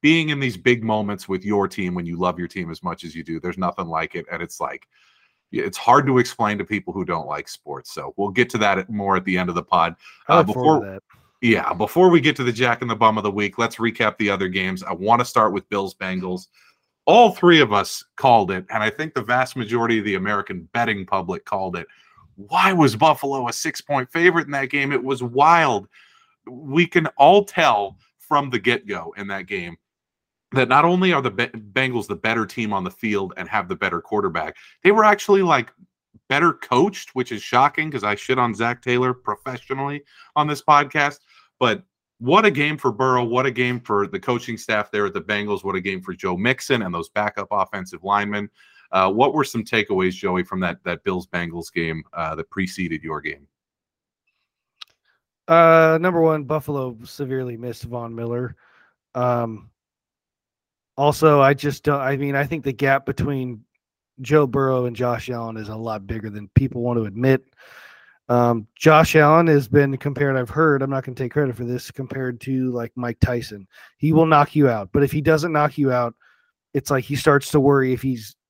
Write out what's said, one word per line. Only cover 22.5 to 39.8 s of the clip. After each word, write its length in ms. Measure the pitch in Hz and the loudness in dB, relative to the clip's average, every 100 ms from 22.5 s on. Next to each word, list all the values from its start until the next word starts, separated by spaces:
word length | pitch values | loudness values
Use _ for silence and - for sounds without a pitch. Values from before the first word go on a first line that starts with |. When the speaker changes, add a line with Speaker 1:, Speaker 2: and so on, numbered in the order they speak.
| - 196 | 0 2
Speaker 1:
was 220 | 180 143 110 | 4 2 4
Buffalo 520 | 160 147 139 139 - | 2 2 -2 -4 -4
a 60 | |
six-point 580 | - 160 - - 143 123 | -6 -8 -8 -4 -4 -2
favorite 340 | 165 175 170 139 | 2 4 2 -2
in 60 | |
that 180 | 143 135 | -6 -4
game? 220 | 143 139 | -2 -2
It 120 | 143 | -2
was 200 | 127 131 | -2 -4
wild. 640 | 123 127 151 170 156 107 101 _ _ _ _ _ - | -4 2 6 6 4 0 -4 _ _ _ _ _ -20
We 400 | 123 151 147 175 | -16 -2 0 2
can 220 | 175 156 - | 2 -2 4
all 260 | 139 202 | 6 6
tell 540 | 202 - 156 107 98 95 _ _ | 4 0 2 2 -2 -10 _ _
from 300 | _ 147 139 | _ -2 0
the 80 | 123 | -2
get-go 540 | 98 120 101 95 82 98 | 0 -2 -4 -10 -10 -12
in 100 | 98 | -10
that 180 | 98 92 | -10 -8
game 300 | 98 87 85 _ _ _ _ _ _ _ | -8 -8 -14 _ _ _ _ _ _ _
that 180 | 131 123 | 0 4
not 160 | 131 165 | 4 4
only 260 | 180 185 | 4 2
are 80 | 156 | 2
the 100 | 127 | -2
Be-, 160 | 98 120 | -4 -6
Bengals 580 | 113 104 98 131 120 101 | -6 -6 -2 -2 -4 -6
the 80 | 101 | -4
better 300 | 113 113 107 | -2 -2 -4
team 280 | - 107 | -4 -4
on 100 | 101 | -4
the 80 | 90 | -6
field 420 | - 110 101 95 90 | -6 -4 -4 -4 -10
and 120 | 87 | -4
have 180 | 107 92 | -4 -4
the 80 | 95 | -4
better 260 | 95 87 | -4 -4
quarterback, 540 | - 104 98 82 78 - - _ | -4 -2 -2 -4 -6 -10 -20 _
they 80 | 185 | 2
were 120 | 208 | 6
actually, 380 | 214 202 - 196 | 4 4 2 2
like, 300 | 180 143 113 _ _ _ _ _ _ | 4 0 0 _ _ _ _ _ _
better 240 | 135 170 | 2 2
coached, 640 | - - 123 190 196 - 131 | 0 -2 2 2 -2 -10 -8
which 160 | 123 | -6
is 100 | 107 | -8
shocking 480 | - 120 143 - 156 | -2 2 2 0 -6
'cause 140 | 127 | -4
I 100 | 104 | -4
shit 240 | 104 - 131 | -4 -2 0
on 160 | 120 | 0
Zach 300 | 101 117 120 | 0 -4 -4
Taylor 320 | 127 123 127 123 | -2 0 0 -4
professionally 880 | - 104 - 123 - 135 | -8 -8 -10 -14 -10 -6